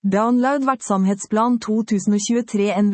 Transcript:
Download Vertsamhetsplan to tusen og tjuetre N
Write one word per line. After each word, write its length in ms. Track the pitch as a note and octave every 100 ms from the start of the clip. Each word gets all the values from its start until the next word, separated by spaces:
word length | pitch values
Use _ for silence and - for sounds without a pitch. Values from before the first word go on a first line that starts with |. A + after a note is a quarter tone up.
Download 600 | G3 G3 A3+ B3 B3+ C#4+
Vertsamhetsplan 960 | C4+ C4 - G3 F#3+ G3 - G#3+ A#3 A#3+
to 220 | - A3
tusen 320 | A3 G3+ G3 G#3
og 60 |
tjuetre 480 | G#3 A#3 A#3+ G3+ G3+ F#3+
N 80 | G#3